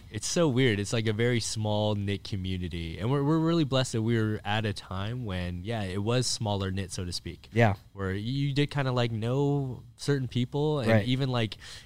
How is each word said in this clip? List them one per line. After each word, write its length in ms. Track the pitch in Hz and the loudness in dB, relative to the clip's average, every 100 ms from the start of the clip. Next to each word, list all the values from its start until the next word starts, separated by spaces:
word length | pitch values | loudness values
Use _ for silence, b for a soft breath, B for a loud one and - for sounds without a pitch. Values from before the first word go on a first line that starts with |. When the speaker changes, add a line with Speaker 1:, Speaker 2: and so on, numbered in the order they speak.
| - | -2
Speaker 1:
It's 160 | 107 - | -8 -2
so 200 | 175 165 | 2 4
weird. 320 | 123 131 101 | 4 4 2
It's 140 | 101 | 0
like 140 | 120 110 | 0 0
a 60 | |
very 260 | 107 120 120 | 2 2 2
small 560 | - 113 107 104 107 104 | -2 -2 0 2 2 0
knit 280 | 101 101 | -2 -4
community, 760 | - 95 92 92 90 85 82 82 | -4 -6 -4 -4 -4 -6 -8 -4
and 100 | 110 | -2
we're, 140 | 143 | 0
we're 160 | 143 160 | 2 2
really 240 | 160 170 | 2 2
blessed 300 | 143 131 131 | 2 0 0
that 100 | 117 | 0
we 120 | 110 117 | 2 2
were 180 | 110 107 101 | 2 -2 -2
at 180 | 107 | -2
a 80 | 107 | 0
time 540 | 95 - 95 101 127 110 | -4 -8 -8 -6 -6 -4
when, 360 | 92 90 90 | -4 -4 -6
yeah, 180 | 95 113 | -6 -4
it 220 | 95 95 | -4 -2
was 240 | 101 123 123 | 0 2 0
smaller 420 | - 107 101 95 | 0 0 0 0
knit, 220 | 95 92 | -2 -4
so 120 | - | -6
to 80 | 90 | -6
speak. 380 | - 87 80 - | -6 -8 -12 -2
Speaker 2:
Yeah. 220 | 110 113 92 - | 4 4 4 -6
Speaker 1:
Where 200 | 98 95 | -6 -4
you 400 | 98 110 139 143 | -2 -2 -2 0
did 160 | 135 143 | 0 0
kinda, 220 | 143 131 | 0 0
like, 200 | 123 120 | 2 0
know 680 | 113 117 131 143 143 131 117 - - | 0 0 2 2 2 -2 -6 -14 -8
certain 300 | - 143 127 | -2 0 0
people, 540 | 123 123 143 151 151 | -2 0 0 0 0
and 100 | 113 | 4
Speaker 2:
Right. 160 | 110 110 | 4 4
Speaker 1:
even, 220 | 131 139 | 2 2
like, 280 | 123 110 - B B | 2 0 -2 B B